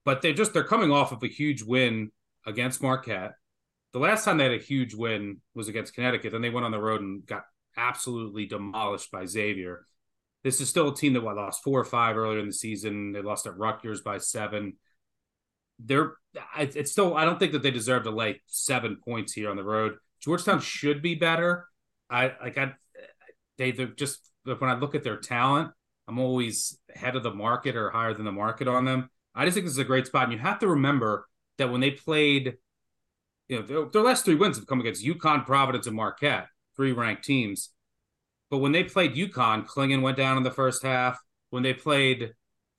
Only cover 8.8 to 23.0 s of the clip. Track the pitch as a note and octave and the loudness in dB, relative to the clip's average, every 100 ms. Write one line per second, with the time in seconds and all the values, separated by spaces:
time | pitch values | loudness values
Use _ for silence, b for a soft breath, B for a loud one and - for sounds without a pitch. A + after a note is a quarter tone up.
8.8 | G#2 G2+ - F#2+ F#2 G#2+ G#2 F#2+ F2+ F2 | -4 -4 -8 -10 -6 -4 -2 -4 -8 -12
9.8 | _ _ _ _ _ _ C3+ B2+ C#3 F3+ | _ _ _ _ _ _ -2 -2 0 2
10.8 | D3 C3+ C#3+ B2+ A2 G2+ G2 - - C3+ | 2 2 2 2 0 -6 -6 -6 0 0
11.8 | A2+ A#2+ A#2 A2 A2 G#2+ G#2 G2 A2 G2+ | 2 2 2 2 0 -2 -4 -6 -6 -6
12.8 | G#2+ G#2 G2+ G2+ G2+ G2+ G#2+ F2+ G#2+ G#2+ | -6 -6 -6 -6 -6 -6 -6 -4 -2 -2
13.8 | A2+ G2+ - G2 - A2+ G#2 G#2+ G#2 - | -6 -8 -6 -6 -6 -6 -4 -6 -8 -12
14.8 | _ _ _ _ _ _ _ _ _ - | _ _ _ _ _ _ _ _ _ -12
15.8 | A2+ C3+ D#3+ - _ - - - C#3 - | 0 0 0 -4 _ -16 -10 -4 -4 -4
16.8 | C#3+ - F#3 D#3 D#3+ F3 F#3+ D3 C3+ A#2+ | -2 2 4 4 2 2 0 0 0 0
17.8 | A2 B2+ A2 G#2+ A2 F#2+ _ - - B2+ | 0 0 0 -2 -2 -4 _ -6 -2 -2
18.8 | A2+ G2 - A#2 G2+ - G#2 G2+ G2 A2 | -2 -6 -8 -6 -6 -6 -6 -6 -2 0
19.8 | G#2+ G#2+ _ _ C#3+ E3+ G#3 F3 - - | -2 -4 _ _ -4 -2 2 0 0 -2
20.8 | D3 C#3+ E3+ E3 E3 E3 F3 F3 - _ | -2 0 -2 0 2 2 2 0 -4 _
21.8 | _ _ - B2 C3 - B2 C3+ C3+ - | _ _ -6 0 0 -2 -8 -4 -4 -6
22.8 | _ - | _ -20